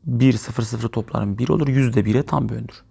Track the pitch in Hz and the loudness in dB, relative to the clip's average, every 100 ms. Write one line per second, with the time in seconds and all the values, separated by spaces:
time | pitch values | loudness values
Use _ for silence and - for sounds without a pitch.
0 | 156 120 131 113 - 117 110 117 113 - | -2 4 4 4 -2 -4 -4 -4 -4 -4
1 | 107 110 101 101 123 165 139 131 127 117 | -4 -4 -2 -2 0 0 2 2 2 2
2 | 101 113 143 - 110 110 113 - _ | 2 0 0 -2 -2 -4 -8 -14 _